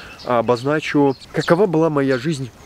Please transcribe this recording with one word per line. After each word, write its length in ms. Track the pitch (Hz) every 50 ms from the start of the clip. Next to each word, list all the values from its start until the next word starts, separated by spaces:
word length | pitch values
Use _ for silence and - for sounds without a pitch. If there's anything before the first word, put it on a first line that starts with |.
| - - - - -
обозначу, 920 | - 123 120 117 113 123 120 123 139 151 156 - - - 147 143 139 131 - - - -
какова 340 | - 151 - 175 165 214
была 220 | 202 156 156 160 165
моя 300 | 156 143 139 135 135 123
жизнь 320 | 120 160 165 131 135 117 - - -